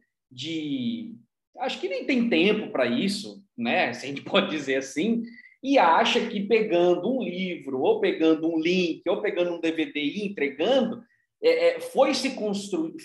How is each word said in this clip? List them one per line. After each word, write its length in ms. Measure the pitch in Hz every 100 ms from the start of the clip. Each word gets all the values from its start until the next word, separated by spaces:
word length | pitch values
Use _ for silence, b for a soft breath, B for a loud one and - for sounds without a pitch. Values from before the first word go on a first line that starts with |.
| B _ _
de, 840 | 127 147 160 151 139 120 113 104 - _ _ _ -
acho 200 | 262 -
que 80 | 381
nem 180 | 523 -
tem 240 | 262 -
tempo 420 | 170 185 214 285
pra 160 | - 120
isso, 560 | 120 196 - 107 101 - -
né? 380 | 117 165 147
Se 120 | 120 127
a 40 |
gente 120 | 139
<laughs> 40 | -
pode 240 | - -
dizer 280 | 156 135 135
assim, 460 | 135 - 202 233 B B B B
e 140 | 262 277
acha 500 | 175 170 233 240 -
que 140 | 202
pegando 680 | 196 226 175 175 175 175 185
um 140 | 262
livro, 560 | 190 175 190 165 139 131
ou 220 | 165 226
pegando 520 | 190 - 160 156 160
um 60 | 160
link, 420 | 160 185 175 151 165
ou 140 | 196
pegando 320 | 170 170 175
um 80 | 170
D 100 | 160
V 220 | 160 151
D 60 | 147
e 240 | 147 185 202
entregando, 760 | - 143 131 175 269 208 - B B B _
é, 260 | 160 165 170
é, 120 | -
foi 340 | - 208 294
se 180 | - 262
constru-, 680 | - 214 202 - 170 160 -